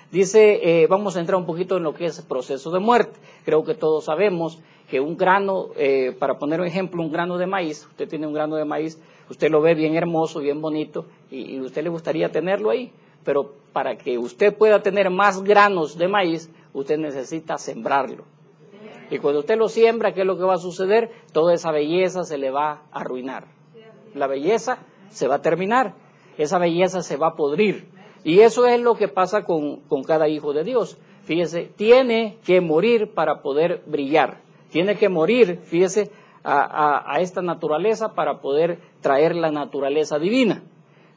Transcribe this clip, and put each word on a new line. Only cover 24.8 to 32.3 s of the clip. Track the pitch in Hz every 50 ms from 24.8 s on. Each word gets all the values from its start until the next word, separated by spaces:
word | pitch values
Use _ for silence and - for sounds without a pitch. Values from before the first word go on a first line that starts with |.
| - - _ _ - -
se | - - 151 123
va | 135
a | 143
terminar. | 143 - 170 165 190 196 226 254 262 202 - - _ _ _ _ _ _ - -
Esa | 151 147 190 180
belleza | 175 175 160 170 185 180 180 185
se | 170 - 165 139
va | 151 165
a | 160
podrir. | - 156 143 147 165 208 208 156 110 - - - - - - - - -
Y | - 160 185
eso | 220 226 220 247 247
es | 247 240 240
lo | 240 240 226
que | 185 208 185
pasa | - 185 185 175 214 208 185
con, | - 180 156 147 147 135 -
con | - - 156 143 131
cada | - 160 156 160 151
hijo | 156 147 143 147 139
de | 147 160
Dios. | 202 262 240 196 - - - - - - - -
Fíjese, | - 156 170 175 156 160 170 160 - -
tiene | - 208 220 240 262 269 247 226 226 226 214